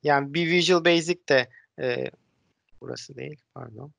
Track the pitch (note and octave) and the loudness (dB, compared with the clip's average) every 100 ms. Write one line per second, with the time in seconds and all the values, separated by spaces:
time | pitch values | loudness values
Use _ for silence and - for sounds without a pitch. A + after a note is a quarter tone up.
0 | D3 C#3+ C#3 D#3 E3 F3 E3 F3+ E3+ E3+ | 2 0 0 -2 0 2 4 4 4 2
1 | D#3+ F3 - C3+ B2 _ _ - B2+ B2 | 0 -6 2 2 2 _ _ -8 -6 -4
2 | - _ _ _ _ _ _ - - B2 | -6 _ _ _ _ _ _ -20 -14 -14
3 | - C3+ C3+ D3+ _ - - A2 C#3+ | -14 -16 -16 -16 _ -20 -18 -18 -20